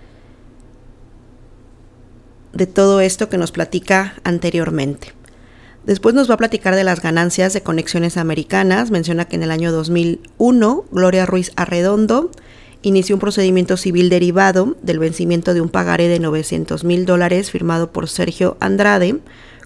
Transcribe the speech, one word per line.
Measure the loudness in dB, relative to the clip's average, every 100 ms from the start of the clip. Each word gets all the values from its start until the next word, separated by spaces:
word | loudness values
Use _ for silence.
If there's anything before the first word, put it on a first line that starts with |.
| -20 -20 -20 -20 -20 -20 -20 -20 -20 -20 -20 -20 -20 -20 -20 -20 -20 -20 -20 -20 -20 -20 -20 -20 -12
de | -4 0
todo | 2 4 4
esto | 2 -2 -4
que | -4
nos | -4
platica | -4 -4 -4 0 0 -2 -6
anteriormente. | -4 -2 -2 -2 -2 -2 -4 -6 -14 -20 -20 -20 -20 -20 -20 -10
Después | -4 0 2
nos | 2 2
va |
a | 2
platicar | 0 -2 0 0
de |
las | 0 -2
ganancias | 0 0 0 0 0
de | -2
Conexiones | -4 -4 -2 -2 -2 -2
Americanas. | -2 -4 -2 0 2 2 0
Menciona | -2 0 -2
que | -2 -4
en |
el | -2
año | -2 -2
dos | -2 0
mil | 0 0 -4 -8 0
uno, | 2 4 2 0 -4
Gloria | 2 2 4 0
Ruiz | -2 -2 -4
Arredondo | -2 0 2 2 2 2 -2 -8 -20 -20 -20 -6
inició | 0 2 2 0
un |
procedimiento | 0 0 2 2 2 -2
civil | 0 2 4
derivado | 4 2 2 2 2 0 -2
del | -4 -2
vencimiento | -2 -2 -2 0 0
de | 0
un | 0
pagaré | -2 0 2 2
de | 2
novecientos | 0 -2 -4 -6 -4 -4
mil | 0 0 2
dólares | 2 2 0 -2
firmado | -4 -2 -2 -4
por | -6 -6
Sergio | -4 -4 -2 -2 -2
Andrade | -2 0 2 2 0 -2 -8 -20 -20 -20